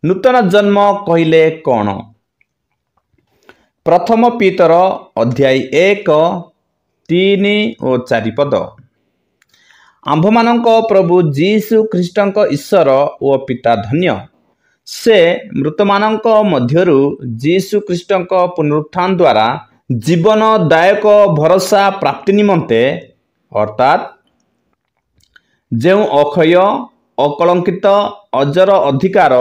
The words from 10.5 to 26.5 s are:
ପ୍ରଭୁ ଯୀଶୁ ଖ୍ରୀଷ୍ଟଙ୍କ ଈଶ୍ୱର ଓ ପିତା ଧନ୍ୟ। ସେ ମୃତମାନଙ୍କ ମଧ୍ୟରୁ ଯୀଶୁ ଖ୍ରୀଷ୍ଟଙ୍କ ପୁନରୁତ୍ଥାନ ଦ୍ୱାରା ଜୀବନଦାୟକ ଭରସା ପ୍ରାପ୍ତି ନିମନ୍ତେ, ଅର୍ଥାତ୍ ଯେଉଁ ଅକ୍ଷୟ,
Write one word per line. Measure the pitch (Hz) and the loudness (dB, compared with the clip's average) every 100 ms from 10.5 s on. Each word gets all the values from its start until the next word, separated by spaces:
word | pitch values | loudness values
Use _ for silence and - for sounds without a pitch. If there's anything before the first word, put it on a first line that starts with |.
| 240 233 226 | 0 2 0
ପ୍ରଭୁ | 226 196 175 180 165 | 2 0 2 2 0
ଯୀଶୁ | 139 180 214 208 226 | 0 0 0 0 0
ଖ୍ରୀଷ୍ଟଙ୍କ | 220 180 175 208 202 196 196 | 0 -2 -4 -2 -2 0 -2
ଈଶ୍ୱର | 143 - 196 143 135 143 - | -2 -2 0 2 2 0 -4
ଓ | 139 139 | -2 -2
ପିତା | 135 120 117 117 | -2 -6 -2 -2
ଧନ୍ୟ। | 98 139 180 104 - _ _ _ _ _ - | -2 -2 -2 -4 -10 _ _ _ _ _ -20
ସେ | - - 214 170 175 - - | -6 0 4 2 0 -6 -6
ମୃତମାନଙ୍କ | 139 151 202 196 214 220 226 220 | -6 -2 0 0 0 -2 0 0
ମଧ୍ୟରୁ | 214 151 120 151 185 139 139 - 127 113 | 2 0 0 0 2 2 0 -4 -10 -6
ଯୀଶୁ | 139 180 185 208 | -2 -2 -2 -4
ଖ୍ରୀଷ୍ଟଙ୍କ | 202 175 - 190 180 185 180 | -4 -8 -4 -4 -2 -2 -2
ପୁନରୁତ୍ଥାନ | 175 151 147 151 185 180 185 | -2 -2 -2 -4 -4 -2 2
ଦ୍ୱାରା | 165 107 110 143 - _ _ | 2 2 0 -4 -10 _ _
ଜୀବନଦାୟକ | 120 107 170 180 214 220 220 160 160 175 202 214 208 202 | -6 -2 0 2 2 2 0 2 2 2 2 2 4 4
ଭରସା | 156 156 185 190 202 196 | 2 2 0 2 2 2
ପ୍ରାପ୍ତି | 196 143 139 - | 0 -4 -4 -2
ନିମନ୍ତେ, | 196 208 180 - 113 127 165 - _ _ _ _ | 0 2 0 0 0 0 -4 -12 _ _ _ _
ଅର୍ଥାତ୍ | 104 107 107 127 165 - _ _ _ _ _ _ _ _ _ _ _ _ _ _ _ _ | -6 -6 0 0 0 -4 _ _ _ _ _ _ _ _ _ _ _ _ _ _ _ _
ଯେଉଁ | 117 143 190 214 143 | -2 0 2 2 0
ଅକ୍ଷୟ, | 147 180 160 | 0 2 2